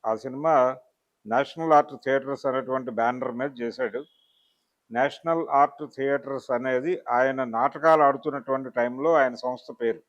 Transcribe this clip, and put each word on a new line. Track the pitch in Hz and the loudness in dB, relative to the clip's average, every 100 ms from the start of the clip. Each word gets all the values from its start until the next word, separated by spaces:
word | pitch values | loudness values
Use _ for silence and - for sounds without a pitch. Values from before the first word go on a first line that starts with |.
ఆ | 110 110 | -2 -4
సినిమా | 131 131 160 147 127 131 _ _ _ _ 107 | -4 -4 2 4 2 0 _ _ _ _ -2
నేషనల్ | 117 139 165 165 | -2 -2 -4 4
ఆర్ట్ | 147 139 139 | 4 4 -6
థియేటర్స్ | 135 135 131 139 139 | -2 -2 -2 -6 -2
అనేటువంటి | 131 123 131 127 | -4 -2 -4 -4
బ్యానర్ | 113 117 127 127 117 | -2 0 0 -6 -6
మీద | 139 127 | -8 -6
చేశాడు. | 117 117 123 113 151 _ _ _ _ _ _ _ _ | -10 -4 -6 -6 -12 _ _ _ _ _ _ _ _
నేషనల్ | 113 139 - 165 165 160 139 | -2 -2 -2 -4 -4 0 2
ఆర్ట్ | 143 - 147 - | 2 0 -14 -6
థియేటర్స్ | 135 139 139 135 - | -2 -2 -4 -10 -4
అనేది | 123 131 127 143 180 - | -4 0 -2 -2 -6 -2
ఆయన | 120 131 131 | 2 2 0
నాటకాలు | 127 113 135 156 160 156 | -4 0 -2 2 4 6
ఆడుతున్నటువంటి | 143 135 156 139 123 135 131 | 6 4 -4 -8 -4 -4 -2
టైంలో | 123 120 127 151 | -2 -2 0 2
ఆయన | 160 131 | 4 2
సంస్థ | 117 127 127 - 123 | 0 -8 -8 -12 -4
పేరు. | 117 110 | -2 -2